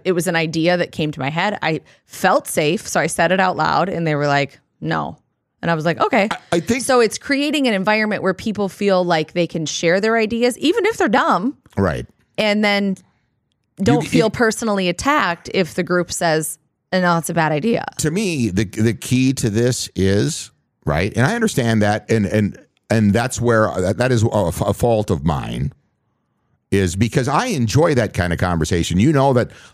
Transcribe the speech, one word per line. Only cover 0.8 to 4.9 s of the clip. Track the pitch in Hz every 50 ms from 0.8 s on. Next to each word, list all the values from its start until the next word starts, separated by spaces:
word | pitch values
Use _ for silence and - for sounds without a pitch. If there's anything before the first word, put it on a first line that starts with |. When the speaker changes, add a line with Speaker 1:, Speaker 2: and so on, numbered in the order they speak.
| 160 -
Speaker 1:
came | - - 160 151
to | 147 143
my | 131 139
head. | 156 170 185 214 202 -
I | - 156 160 147 - _ _ _ _
felt | _ - - - 185 208 302 - -
safe, | - 175 156 147 175 - - -
so | - 185
I | 143
said | 165 - - 170 165
it | 185 190
out | 185 185 175
loud, | - 156 156 151 147 165 185
and | 180 165 170 156
they | 151
were | 143 147 143
like, | 143 143 143 139 - - _ _ _ _
"No." | - 160